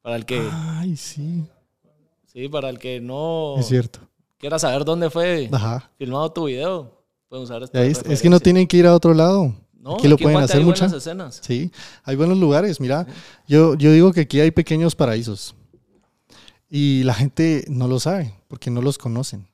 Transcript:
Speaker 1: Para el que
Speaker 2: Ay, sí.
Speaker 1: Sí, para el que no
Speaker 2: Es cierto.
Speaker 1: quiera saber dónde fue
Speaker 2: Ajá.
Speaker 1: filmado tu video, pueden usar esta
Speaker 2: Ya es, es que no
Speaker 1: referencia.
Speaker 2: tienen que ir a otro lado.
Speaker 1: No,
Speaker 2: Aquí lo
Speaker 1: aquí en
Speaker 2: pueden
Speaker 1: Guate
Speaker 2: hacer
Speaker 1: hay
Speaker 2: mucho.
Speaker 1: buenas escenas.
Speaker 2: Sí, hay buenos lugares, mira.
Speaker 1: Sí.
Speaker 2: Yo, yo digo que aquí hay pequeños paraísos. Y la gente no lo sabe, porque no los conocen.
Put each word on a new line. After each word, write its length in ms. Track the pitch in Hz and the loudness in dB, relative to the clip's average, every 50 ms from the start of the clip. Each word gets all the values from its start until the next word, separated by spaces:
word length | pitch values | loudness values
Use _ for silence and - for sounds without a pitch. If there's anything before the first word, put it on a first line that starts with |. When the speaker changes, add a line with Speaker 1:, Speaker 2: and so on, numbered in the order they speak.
Speaker 1:
Para 140 | _ 120 117 | _ -8 -10
el 100 | 117 110 | -10 -8
que 220 | - 127 120 113 110 | -6 -6 -6 -6 -6
Speaker 2:
Ay, 440 | 160 160 160 160 160 160 175 185 165 | -8 -8 -8 -8 -8 -6 -6 -6 -8
sí. 480 | 139 - - - 147 143 160 175 170 156 - _ _ _ _ _ _ _ _ _ _ _ _ _ _ _ _ | -8 -12 -16 -14 -12 -10 -8 -8 -8 -10 -12 _ _ _ _ _ _ _ _ _ _ _ _ _ _ _ _
Speaker 1:
Sí, 160 | _ 123 131 139 | _ -14 -14 -8
para 200 | 151 147 135 131 | -8 -8 -8 -8
el 100 | 123 113 | -12 -12
que 220 | - 127 127 123 | -12 -12 -10 -10
no 540 | 117 123 127 143 156 165 165 160 156 147 139 | -12 -12 -10 -8 -8 -6 -6 -6 -6 -6 -6
Speaker 2:
Es 100 | 139 120 | -6 -2
cierto. 320 | 104 127 123 117 117 - - - _ _ _ _ _ _ | 0 0 -2 -2 -4 -12 -20 -20 _ _ _ _ _ _
Speaker 1:
quiera 220 | _ - 143 156 160 | _ -8 -6 -4 -2
saber 260 | 165 143 123 139 147 | -2 -2 -2 -2 -2
dónde 240 | 151 165 170 170 156 | -2 -2 -2 -2 -4
fue 400 | 139 170 170 180 175 160 131 110 | -2 -2 -2 -2 -2 -4 -4 -4
Speaker 2:
Ajá. 400 | 139 123 104 113 117 131 - _ _ | -4 -2 -2 -4 -6 -6 -10 _ _
Speaker 1:
filmado 340 | _ 139 123 127 143 156 160 | _ -10 -8 -6 -4 -6 -6
tu 140 | 160 175 165 | -6 -6 -6
video, 580 | 143 127 127 151 180 190 170 139 117 _ _ _ _ _ _ _ | -6 -6 -6 -6 -6 -6 -8 -10 -16 _ _ _ _ _ _ _
pueden 160 | _ 131 131 127 | _ -16 -16 -14
usar 200 | 120 120 117 127 | -12 -12 -14 -14
esta 160 | 127 - 127 | -6 0 2
Speaker 2:
Ya 60 | 123 | 2
es, 120 | 131 160 | 2 0
es 60 | - - | -2 -2
que 40 | |
no 60 | - 147 131 - 170 180 | -4 -4 2 4 6 6
Speaker 1:
referencia. 20 | 175 | 6
Speaker 2:
tienen 280 | - 180 180 185 185 | 6 4 4 4 2
que 100 | 160 - | 4 4
ir 100 | 175 175 | 6 6
a 80 | 175 175 | 6 6
otro 180 | 170 - 170 165 | 6 6 4 4
lado. 400 | 156 160 175 190 202 175 131 107 - _ _ _ | 6 4 4 2 2 0 -2 -4 -8 _ _ _
Speaker 1:
No, 220 | _ 117 131 165 | _ -12 -10 -6
Speaker 2:
Aquí 120 | 208 - | 2 4
lo 80 | 143 151 | 4 4
Speaker 1:
aquí 80 | 139 160 | 6 4
en 40 | |
Speaker 2:
pueden 60 | 147 151 156 | 2 2 2
Speaker 1:
Guate 60 | 139 | 2
Speaker 2:
hacer 120 | - - 139 | 2 2 4
Speaker 1:
hay 60 | 156 | 4
Speaker 2:
mucho. 180 | 175 175 - 180 | 4 2 2 0
Speaker 1:
buenas 120 | 196 170 | 0 -2
escenas. 420 | 139 - 160 170 190 180 131 - - - | -4 -8 -12 -12 -12 -14 -16 -16 -18 -8
Speaker 2:
Sí, 280 | - 123 120 160 175 _ - - - - _ _ | -6 -6 -6 -6 -8 _ -14 -20 -20 -20 _ _
hay 120 | - 135 | -8 -2
buenos 220 | 135 156 175 185 | 0 0 2 2
lugares, 420 | 190 180 151 143 151 190 208 160 - | 2 2 2 2 2 0 -2 -4 -4
mira. 260 | 135 123 135 156 175 | -4 -4 -4 -4 -4
Speaker 1:
Sí. 60 | - - - - - - _ _ | -8 -12 -20 -20 -20 -20 _ _
Speaker 2:
Yo, 280 | - 143 151 160 165 147 | 2 6 6 6 6 4
yo 160 | 160 143 151 | 4 6 6
digo 220 | 156 160 175 190 175 | 8 8 8 6 4
que 80 | 175 | 2
aquí 180 | 151 - - 139 | -2 0 2 2
hay 120 | 151 160 | 2 4
pequeños 440 | 160 - 160 - 160 156 165 170 - | 2 0 -2 0 -2 0 0 -2 0
paraísos. 600 | - 151 123 110 113 117 113 104 98 - - - _ _ _ _ _ _ _ _ _ _ _ _ _ _ _ _ - _ - _ _ _ _ | 0 0 0 0 -4 -4 -8 -10 -12 -14 -18 -20 _ _ _ _ _ _ _ _ _ _ _ _ _ _ _ _ -20 _ -20 _ _ _ _
Y 340 | 147 143 147 143 135 131 127 | -4 -2 0 0 2 2 0
la 100 | 131 113 | 0 0
gente 520 | 98 135 139 _ - 160 165 156 139 - - | 0 -2 -2 _ 0 0 0 0 -2 -4 -6
no 180 | 143 123 127 | -6 -4 -2
lo 120 | 123 131 127 | -2 -2 -2
sabe, 340 | - 156 185 196 156 113 98 _ _ | -2 -4 -4 -4 -6 -8 -12 _ _
porque 220 | _ - 127 - 127 | _ -20 -12 -8 -6
no 120 | 120 120 | -6 -2
los 160 | 123 143 139 | -2 -4 -4
conocen. 500 | - - 123 113 120 131 - - 107 95 _ | -4 -8 -8 -8 -6 -8 -10 -12 -16 -20 _